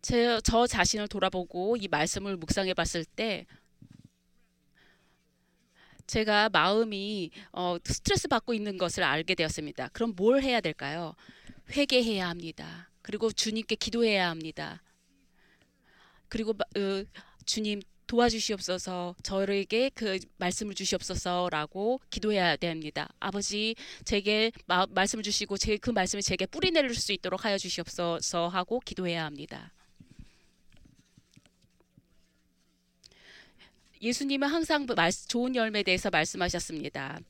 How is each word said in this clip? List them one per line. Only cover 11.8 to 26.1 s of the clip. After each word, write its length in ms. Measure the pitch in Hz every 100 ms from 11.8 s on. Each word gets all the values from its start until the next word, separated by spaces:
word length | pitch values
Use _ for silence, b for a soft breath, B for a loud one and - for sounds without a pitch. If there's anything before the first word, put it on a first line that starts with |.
| 285 254 226 208 180
합니다. 640 | 170 165 - 151 170 175 _
그리고 300 | - 208 220
주님께 440 | 208 214 214 220 220
기도해야 540 | - 233 233 202 180
합니다. 540 | 160 160 156 151 170 _ _ _ _ _ b b b b _ b b b b _
그리고 240 | 220 220
마-, 100 | 208 - -
어, 260 | 196 196 208 B B B -
"주님 360 | - 208 202 - _ -
도와주시옵소서, 1080 | 233 240 226 208 202 185 185 185 180 175 180
저에게 680 | - 196 196 202 190 220 269 -
그 240 | 220 190 - _
말씀을 380 | 180 180 214 190
주시옵소서"라고 1200 | 190 190 - 180 185 180 180 156 151 190 214 262 _
기도해야 440 | - 214 208 175 147
됩니다. 540 | 170 160 151 147 - -
"아버지, 540 | 202 196 196 208 220 226 B B
제게 480 | - 208 202 214 226 - -
마-, 180 | 180 190
말씀을 380 | 190 196 220
주시고 340 | 208 202 208 196
제, 180 | - 208
그 120 | -
말씀이 320 | 220 185